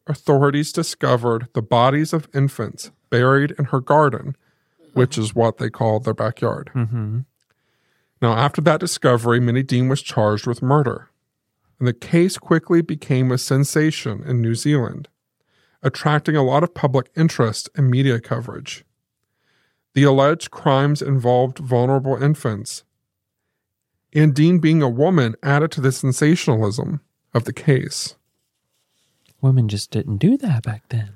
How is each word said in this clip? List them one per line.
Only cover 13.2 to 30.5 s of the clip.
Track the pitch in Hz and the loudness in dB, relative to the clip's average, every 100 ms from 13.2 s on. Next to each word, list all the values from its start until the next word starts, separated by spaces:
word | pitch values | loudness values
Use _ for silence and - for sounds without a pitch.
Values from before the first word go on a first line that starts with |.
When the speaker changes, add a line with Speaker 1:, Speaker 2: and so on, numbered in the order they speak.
| 127 | 0
Speaker 1:
a | 123 | -2
sensation | - 135 143 160 156 - - 104 151 | 0 0 0 0 0 -2 -6 -8 -4
in | 123 | -2
New | 113 113 | 0 -2
Zealand, | 147 147 117 - 147 _ _ _ _ _ _ _ | 0 0 -2 -8 -16 _ _ _ _ _ _ _
attracting | 139 - 156 147 147 | -4 -2 0 0 0
a | 156 | 0
lot | 131 139 | 2 0
of | 170 | -2
public | - 147 131 120 - | -2 -2 0 -2 0
interest | 165 - 113 107 - - | 0 2 -2 -2 -8 -2
and | 135 | 0
media | 123 135 117 | 2 0 -2
coverage. | - 113 117 - 139 - _ _ _ _ _ _ _ _ _ _ _ | -4 -8 -8 -14 -16 -18 _ _ _ _ _ _ _ _ _ _ _
The | 131 | 2
alleged | 143 135 139 170 - | 4 6 4 2 -6
crimes | - 156 135 143 147 | -4 0 2 2 0
involved | - 135 120 123 131 131 | 0 0 2 2 0 -4
vulnerable | 135 123 123 135 135 123 | -2 0 2 0 -2 -2
infants, | 139 151 123 104 107 - - _ _ _ _ _ _ _ _ _ _ _ _ | 0 0 -4 -6 -10 -16 -18 _ _ _ _ _ _ _ _ _ _ _ _
and | 151 156 | 2 4
Dean | 139 156 180 | 4 4 4
being | 156 160 | 4 2
a | 139 | 2
woman | 120 156 180 120 110 | 2 2 2 2 -2
added | 139 143 143 | 0 0 0
to | - | 0
the | 135 | -2
sensationalism | 131 135 127 151 175 - 110 110 110 - 151 - _ _ | 0 -2 0 2 2 2 0 0 -2 -6 -8 -12 _ _
of | 120 | -4
the | - | -4
case. | - - 131 - - - - _ _ _ _ _ _ _ _ _ _ _ _ | -2 0 0 0 -8 -12 -14 _ _ _ _ _ _ _ _ _ _ _ _
Speaker 2:
Women | 135 131 110 | 2 2 2
just | 104 - | -2 -6
didn't | 107 104 104 | -6 -4 0
do | 170 277 | 2 2
that | 254 | 0